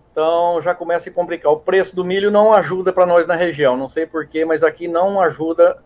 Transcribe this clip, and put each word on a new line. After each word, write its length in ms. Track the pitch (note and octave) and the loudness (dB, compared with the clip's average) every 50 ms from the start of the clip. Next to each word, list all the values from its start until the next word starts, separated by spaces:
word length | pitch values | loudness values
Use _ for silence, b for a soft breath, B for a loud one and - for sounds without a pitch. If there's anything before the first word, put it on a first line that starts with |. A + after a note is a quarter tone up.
| _ _ | _ _
Então, 500 | - D#3 D#3+ E3 E3+ E3+ F3 F3 F3 E3 | -6 -2 -2 0 0 0 0 0 -2 -2
já 140 | D3+ F3+ F3 | -2 -4 -4
começa 340 | - E3+ E3 F3 E3+ - F#3 | -4 -4 -4 -4 -4 -4 -6
a 40 | - | -6
complicar. 400 | F3+ E3+ E3+ F3 E3 - D3 D#3 | -6 -6 -4 -6 -4 0 0 0
O 60 | D3+ | 0
preço 340 | - F#3+ F#3+ F#3+ F#3 F#3+ - | 0 0 0 0 0 -2 -4
do 80 | F3+ F#3 | -6 -4
milho 260 | F3+ F#3+ G3 G3 G#3 | -4 -2 -2 0 0
não 240 | G#3 G#3 G#3+ A3 G#3+ | 2 4 4 6 4
ajuda 380 | G3 E3 D3 F#3 F#3 F3+ F3+ | 4 2 0 -4 -4 -4 -2
pra 140 | F3+ F#3 F3+ | 2 2 2
nós 200 | F3 F3 F3 D#3+ | 4 4 2 2
na 80 | E3+ F3 | 2 0
região. 440 | E3 F3+ E3+ D3+ C#3+ D3 B2+ B2 | -2 -2 -2 -2 0 0 0 0
Não 100 | C3 C3+ | 0 -4
sei 180 | C3 - D#3+ D#3+ | -6 -6 -6 -6
por 220 | D#3 - D#3+ D3 | -6 -6 -8 -8
quê, 160 | - - D#3 D#3+ | -6 -4 -4 -2
mas 180 | E3 D#3+ D3+ | -2 0 0
aqui 240 | E3 D#3 D#3 - E3+ | 0 0 0 -2 -8
não 360 | E3+ E3 E3+ F#3 G3 G3+ G3 | -4 -2 -2 -2 0 0 0
ajuda 560 | F3+ D#3 C#3 C#3+ D#3 E3 E3 E3+ E3+ F3+ F3+ - _ | 0 0 -2 -4 -6 -2 2 4 4 4 2 -2 _